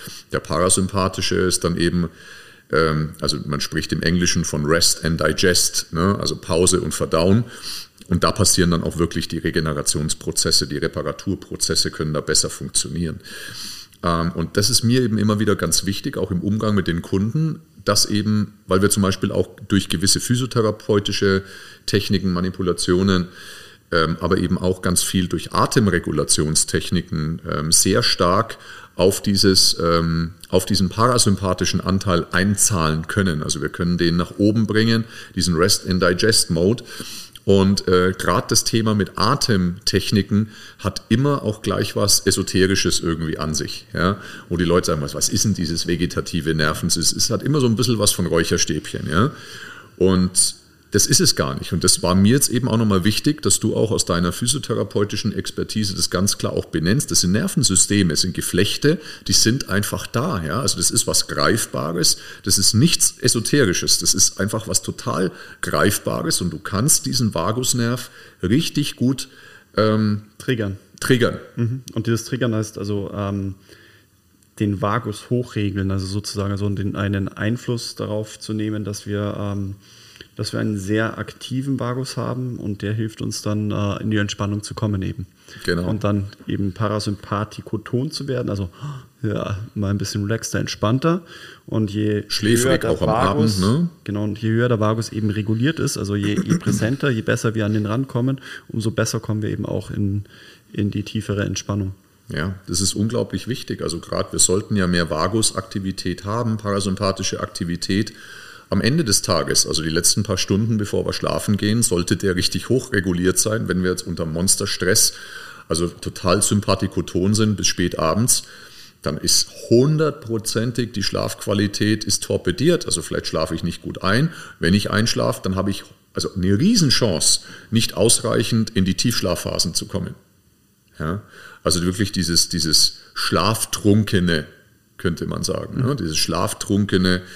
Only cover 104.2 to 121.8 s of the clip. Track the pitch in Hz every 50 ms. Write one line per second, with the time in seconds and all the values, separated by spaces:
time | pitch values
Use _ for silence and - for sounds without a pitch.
104.2 | 95 - - 85 - - 90 101 110 - 110 101 92 90 87 87 85 78 82 76
105.2 | 80 95 104 113 110 - - - - - - 104 95 95 95 - - - - -
106.2 | - 104 107 117 120 113 110 107 107 104 101 101 101 101 92 95 104 98 95 -
107.2 | 95 - - - - - - - 95 85 87 85 - - 95 101 110 - - -
108.2 | - - - - - - - - - - - 98 95 87 - 170 165 110 - -
109.2 | - - 92 80 71 - 67 - - - 80 78 78 80 78 82 85 - - 113
110.2 | 101 - 92 92 - - 101 98 113 113 117 107 104 - - 95 87 - - -
111.2 | - - - - - - 104 95 101 104 107 120 113 - 92 87 87 - 104 85
112.2 | - 98 90 90 87 - - - - - 120 131 - - - 104 87 98 87 87
113.2 | 90 92 87 - - 110 107 113 107 92 90 92 90 92 90 87 - - 85 80
114.2 | 85 80 78 82 90 95 - - 101 - - - 90 90 98 - - - - -
115.2 | - - - - - - - - - - 82 80 87 85 - - - - - -
116.2 | - 87 90 104 - - 113 104 - - 95 - - 92 - 95 82 - - 90
117.2 | 90 101 107 104 110 107 104 92 90 - - - 90 85 - - 80 80 80 101
118.2 | 120 123 - - - - - - - - - - - - - _ - 71 73 73
119.2 | - - - - - - - - - - 113 117 131 151 156 151 160 147 135 -
120.2 | - 110 113 110 101 - - 117 113 127 117 - 123 104 - 101 98 - 98 95
121.2 | 104 107 - - - - 104 101 104 101 - -